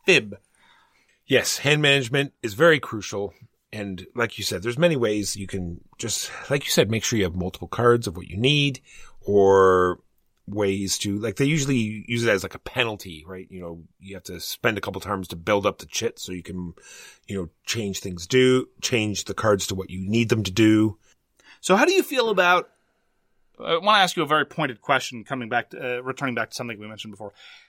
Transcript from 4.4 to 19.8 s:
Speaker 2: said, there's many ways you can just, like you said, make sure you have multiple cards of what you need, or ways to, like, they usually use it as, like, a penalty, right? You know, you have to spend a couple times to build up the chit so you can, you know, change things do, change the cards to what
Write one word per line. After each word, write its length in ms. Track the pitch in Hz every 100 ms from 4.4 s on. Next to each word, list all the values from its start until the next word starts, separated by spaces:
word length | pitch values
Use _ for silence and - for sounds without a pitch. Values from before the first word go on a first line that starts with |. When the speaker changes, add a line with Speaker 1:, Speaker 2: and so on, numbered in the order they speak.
Speaker 2:
said, 200 | 98 95
there's 140 | 107 120
many 180 | 175 147
ways 400 | 113 107 98 101
you 120 | 95
can 340 | 98 87 85 - -
just, 340 | 113 - - - -
like 160 | 139 -
you 60 |
said, 180 | - 107
make 140 | 110
sure 140 | - 113
you 80 | 92
have 100 | 90
multiple 320 | 92 - 87
cards 400 | - 120 120 110
of 80 | 82
what 120 | -
you 100 | 92
need, 420 | 131 147 143 127 _ - - -
or 800 | - 101 98 98 95 92 90 87 _ _ _ _ -
ways 500 | 101 101 98 95 -
to, 180 | 104 101
like, 180 | 110 -
they 100 | 139
usually 600 | 156 139 127 107 107 -
use 160 | 117
it 60 | 117
as, 140 | 101
like, 100 | 98
a 60 | -
penalty, 680 | - 135 117 101 95 78 82
right? 200 | 95 92
You 120 | 92
know, 220 | 87 85 80 _
you 160 | 95 95
have 80 | -
to 140 | 87
spend 380 | - - 120 104
a 40 |
couple 200 | 101 95
times 260 | 92 98 92
to 60 | 85
build 300 | 85 104 101
up 140 | -
the 80 | -
chit 320 | - 113 -
so 120 | -
you 120 | 92
can, 300 | 85 90 87 - - - - _ -
you 80 | 98
know, 140 | 85 _ -
change 340 | 117 101 95
things 280 | 98 87 -
do, 420 | 131 127 131 - _
change 460 | - 117 107 98 -
the 80 |
cards 340 | 101 110 101 -
to 80 |
what 140 | 95